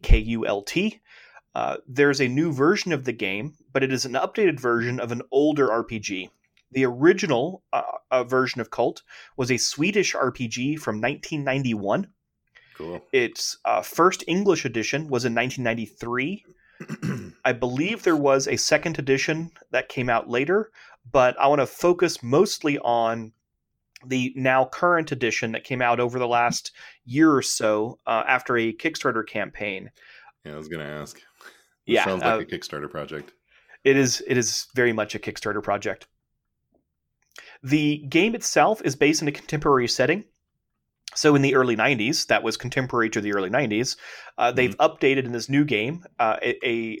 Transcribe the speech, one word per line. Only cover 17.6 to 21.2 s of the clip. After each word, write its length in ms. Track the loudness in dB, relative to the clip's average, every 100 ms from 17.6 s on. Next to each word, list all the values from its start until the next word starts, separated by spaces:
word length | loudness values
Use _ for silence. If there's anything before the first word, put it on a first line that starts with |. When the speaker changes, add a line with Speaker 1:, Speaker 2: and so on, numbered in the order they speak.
| -2 -2 -2 0
Speaker 1:
there 140 | 0 2
was 300 | 4 2 2
a 100 | -2
second 420 | 2 0 0 -4
edition 520 | 0 0 0 -4 -6 -14 -4
that 180 | -4 -4
came 220 | -6 0
out 180 | 0 0
later, 420 | -2 2 0 -2 -12 -20 _ 0
but 240 | 4